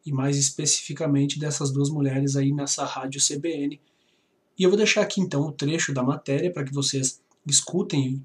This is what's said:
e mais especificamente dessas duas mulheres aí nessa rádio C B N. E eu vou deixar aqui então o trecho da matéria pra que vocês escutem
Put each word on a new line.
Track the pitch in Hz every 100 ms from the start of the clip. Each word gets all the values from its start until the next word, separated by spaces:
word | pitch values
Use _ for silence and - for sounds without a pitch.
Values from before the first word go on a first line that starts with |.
e | -
mais | 139 135 139
especificamente | 139 - 147 - - 147 151 139 143 147
dessas | 151 143 143
duas | 135 143
mulheres | 156 139 135 139
aí | 139 139
nessa | 143 139 -
rádio | 135 143 135 135
C | - 143
B | 165
N. | 156 143 147 _ _ _ _ _ _ _ -
E |
eu | 185
vou | 202
deixar | 214 -
aqui | 202 -
então | 180 143
o | 156
trecho | 139 143 160 -
da | 135
matéria | 127 143 - 139 175
pra | 175
que | 139
vocês | 139 135 135 131 - _ _ -
escutem | 139 - 175 202 147 131 135